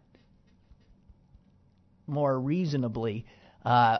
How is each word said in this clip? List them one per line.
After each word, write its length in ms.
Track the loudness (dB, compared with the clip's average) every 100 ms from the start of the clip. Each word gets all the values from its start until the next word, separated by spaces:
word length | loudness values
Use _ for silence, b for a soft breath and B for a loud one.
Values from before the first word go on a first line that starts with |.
| _ _ _ _ _ _ _ -20 _ -20 _ -20 _ -20 _ _ _ _ _ _ -8
more 300 | -2 0 0
reasonably, 880 | -2 -2 -2 -2 -2 -4 -6 -6 -10 b b b
uh, 360 | 0 4 4 2